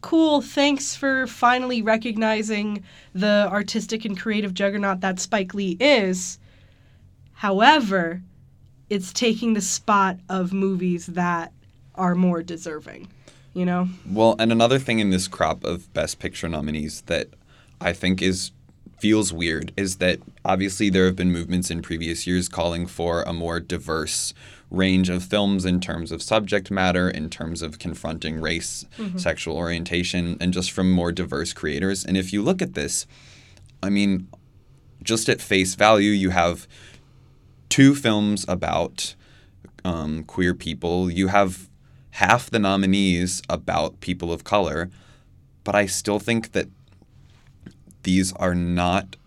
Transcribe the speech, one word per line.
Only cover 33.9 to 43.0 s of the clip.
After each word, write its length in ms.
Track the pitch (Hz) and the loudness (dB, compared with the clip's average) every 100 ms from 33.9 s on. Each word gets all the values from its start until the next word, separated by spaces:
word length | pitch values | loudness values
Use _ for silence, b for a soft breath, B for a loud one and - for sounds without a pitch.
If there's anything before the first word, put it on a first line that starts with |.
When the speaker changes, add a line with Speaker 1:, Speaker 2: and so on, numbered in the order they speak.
| 101 101 95 92 - _ - _ - - - | 2 2 0 -4 -18 _ -20 _ -20 -20 -12
Speaker 2:
just 260 | - 113 - | -2 -2 0
at 120 | 110 | -2
face 340 | - 98 92 92 | 0 0 0 4
value, 360 | 104 110 101 | 6 6 4
you 180 | 104 92 | 2 2
have 380 | 87 85 85 - B B B B B - - - - - | 2 0 -2 -12 B B B B B -20 -20 -20 -20 -4
two 280 | - 135 139 | 6 8 8
films 500 | 120 107 104 101 - | 2 2 0 -2 -4
about, 680 | 92 82 82 85 - - - b b b b - - | -4 0 -2 -2 -6 -10 -10 b b b b -20 -8
um, 400 | 90 82 76 78 | -4 -4 -4 -6
queer 300 | 78 - 90 | -6 0 0
people. 560 | 90 85 73 87 87 92 | 0 -6 -4 -2 0 0
You 180 | 87 95 | 0 2
have 400 | 101 95 92 - - b b b | 4 2 -2 -16 -20 b b b
half 380 | - 95 120 - | 0 4 4 4
the 100 | 117 | 0
nominees 840 | 98 98 95 98 | 2 2 2 4